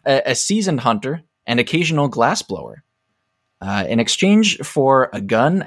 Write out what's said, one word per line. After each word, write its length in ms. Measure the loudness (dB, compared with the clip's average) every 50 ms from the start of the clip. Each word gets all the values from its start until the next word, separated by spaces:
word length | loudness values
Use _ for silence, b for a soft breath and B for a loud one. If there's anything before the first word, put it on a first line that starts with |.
| _
a, 160 | 0 0 0 2 0
a 40 | -2
seasoned 460 | -2 -2 -2 -2 0 0 0 -2 0
hunter 420 | 0 0 0 0 -2 -6 -8 -8 -10 _ _ _ _
and 140 | -4 -2 -2
occasional 500 | 0 0 0 -2 0 0 0 0 0 0
glassblower. 680 | 0 0 0 0 0 -2 -4 -8 -10 -10 -10 -14 -16 -20 _ _ _ _ _ _ _ _ _ _ _ _ _ _ _ _
Uh, 240 | -8 -6 -4 -4 -2 -2
in 120 | 0 -2
exchange 580 | 0 -2 0 0 2 4 4 4 4 2 0 -4
for 500 | -8 -6 -2 0 2 4 4 4 4 2 -2
a 80 | -8
gun 400 | -4 0 0 2 2 2 2 0 -2